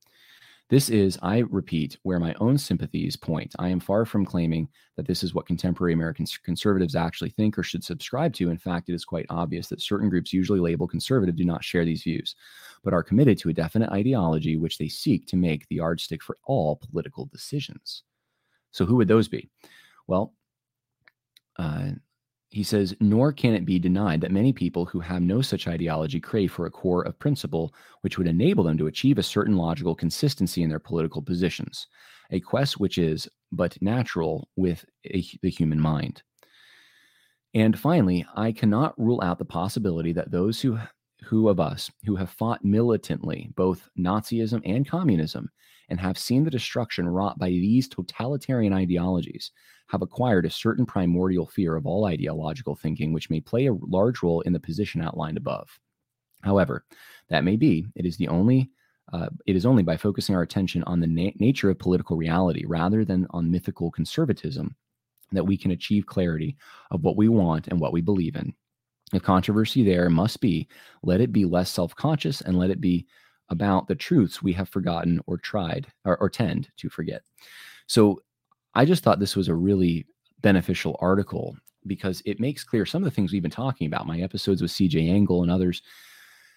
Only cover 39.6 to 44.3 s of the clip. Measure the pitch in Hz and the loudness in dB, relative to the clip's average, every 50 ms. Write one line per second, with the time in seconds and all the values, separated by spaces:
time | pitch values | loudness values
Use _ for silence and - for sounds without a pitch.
39.6 | 90 107 - - 104 95 85 82 82 85 82 85 - - 92 87 92 110 113 - | -4 -4 -4 -2 -2 -2 -2 0 -2 -2 -2 -2 -4 -2 -2 0 0 0 0 0
40.6 | - 131 110 113 113 - - _ _ _ _ _ - - 113 110 110 107 98 87 | -2 -2 -2 -2 -6 -10 -16 _ _ _ _ _ -6 -2 2 4 4 4 4 4
41.6 | 80 73 71 - - - - _ - 107 98 92 95 87 - - 110 113 120 - | 0 -2 -4 -8 -10 -14 -14 _ -4 -4 -2 -2 -4 -6 -6 -4 -4 -4 -2 -2
42.6 | - 101 101 110 120 120 110 101 - - 80 - - 80 - - - - - - | 0 2 2 4 4 2 2 0 -2 -4 -6 -6 -4 -6 -6 -8 -10 -8 -4 0
43.6 | 92 92 87 - - _ _ - 87 90 101 107 - - | 0 0 0 -2 -6 _ _ -2 -2 0 0 -2 -2 -2